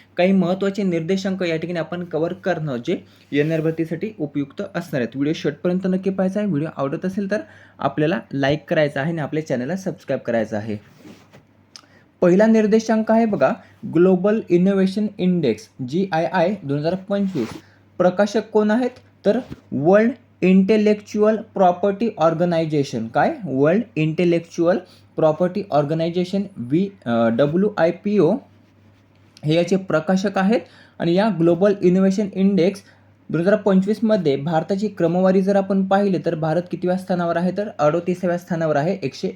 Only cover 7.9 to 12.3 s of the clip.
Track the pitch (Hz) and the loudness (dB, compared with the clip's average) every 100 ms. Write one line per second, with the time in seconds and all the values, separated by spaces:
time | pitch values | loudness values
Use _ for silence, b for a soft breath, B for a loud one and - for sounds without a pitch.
7.9 | - 151 113 - 139 139 151 - 160 147 | 0 0 -2 -6 -2 0 0 -2 0 0
8.9 | 143 151 165 139 151 156 123 127 190 190 | 0 -4 -4 -4 -4 -2 -4 -4 -6 -6
9.9 | - - 131 131 117 107 107 113 107 - | -8 -6 -6 -2 -2 -2 -4 -6 -8 -12
10.9 | - - - _ - _ _ _ - b | -20 -20 -20 _ -20 _ _ _ -20 b
11.9 | b b _ 180 | b b _ 4